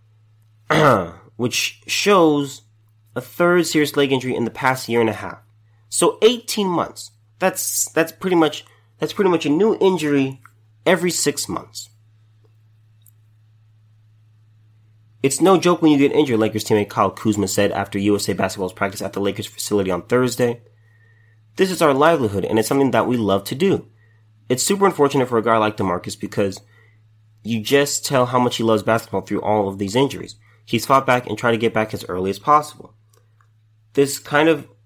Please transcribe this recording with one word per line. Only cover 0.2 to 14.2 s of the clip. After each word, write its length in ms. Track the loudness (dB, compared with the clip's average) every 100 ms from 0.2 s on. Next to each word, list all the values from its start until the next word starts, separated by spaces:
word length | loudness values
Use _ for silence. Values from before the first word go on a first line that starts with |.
| _ _ _ _ -2
<clears throat> 680 | 4 4 4 0 -10 -18 -6
which 460 | -4 -2 -4 -8 -8
shows 760 | -2 2 6 6 4 -2 -10 _ _ _ _ _ -12
a 40 |
third 460 | -10 0 2 2 2
serious 300 | 0 0 0
leg 160 | 0
injury 240 | 0 -2 -4
in 80 |
the 60 | -4
past 380 | -2 -2 -2 -2
year 120 | 0
and 80 | 0
a 60 |
half. 240 | -2 -10 -14 _ _ _ _ _
So 300 | -2 0 2
eighteen 480 | 2 2 -4 -4 -2
months. 440 | -2 -4 -8 -20 _ _ _
That's, 520 | -2 -2 -6 -6 -4
that's 200 | -2 -4
pretty 240 | -4 -2 2
much, 300 | 2 -2 -14 _ _ _
that's 160 | -6
pretty 160 | 0 0
much 160 | 0 0
a 20 |
new 260 | 0 2 2
injury 640 | 0 0 0 0 0 -6 _ _ _ _
every 260 | 0 2 0
six 380 | -2 -2 -4 -6
months. 400 | -8 -10 -18 -20 _ _ _ _ _ _ _ _ _ _ _ _ _ _ _ _ _ _ _ _ _ _ _